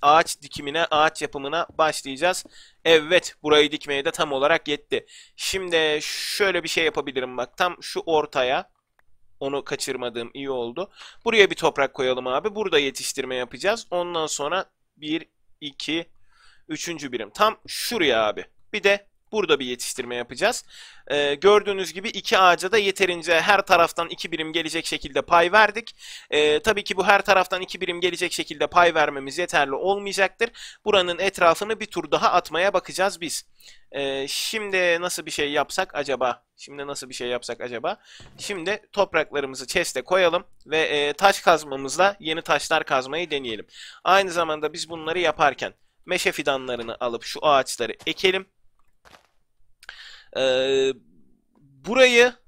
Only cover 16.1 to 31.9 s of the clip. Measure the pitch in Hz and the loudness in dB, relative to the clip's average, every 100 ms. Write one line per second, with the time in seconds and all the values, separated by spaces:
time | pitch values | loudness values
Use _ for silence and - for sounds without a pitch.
16.1 | - - _ - - - 156 170 160 143 | -16 -20 _ -20 -20 -12 -8 -8 -8 -8
17.1 | 120 104 - 214 208 - - - 233 151 | -8 -6 0 0 -2 -8 -8 -4 0 2
18.1 | 113 107 95 - _ - 214 196 202 - | 2 2 -2 -10 _ -10 -2 0 0 -4
19.1 | _ _ 220 180 143 127 123 - - 120 | _ _ -2 2 2 0 -6 -8 -8 -8
20.1 | 123 120 127 202 240 - - - - - | -8 -8 -2 0 -2 -8 -20 -20 -16 -4
21.1 | 143 143 143 190 208 202 190 170 170 220 | -2 0 4 6 6 4 -4 -6 -8 -10
22.1 | 190 - 208 185 165 180 220 196 185 185 | -8 0 6 6 6 2 2 2 2 0
23.1 | 175 160 165 175 196 196 175 165 - 170 | 0 2 2 4 4 4 4 4 0 -6
24.1 | - 180 160 160 160 156 160 - 156 156 | -8 -8 -6 -4 -4 -2 -4 -4 -6 -4
25.1 | 135 - 170 175 208 214 214 226 - - | -2 4 4 6 6 4 2 -12 -16 -18
26.1 | - - 147 151 151 220 202 202 190 180 | -18 -2 2 4 2 0 -2 -2 0 4
27.1 | 202 202 190 180 185 185 180 180 175 180 | 4 6 4 2 -4 -6 -6 -6 -2 -2
28.1 | 170 175 - 156 151 147 175 170 160 147 | -2 -4 -4 -6 -4 2 6 6 6 0
29.1 | 139 135 143 175 165 139 135 185 202 202 | -2 -6 -6 -2 0 0 0 -2 -2 -2
30.1 | 190 190 - 226 - - - 208 202 180 | -2 -2 -2 -6 -6 -20 -8 2 2 2
31.1 | 170 190 - 170 160 208 208 - | 0 -2 4 4 4 0 -6 -6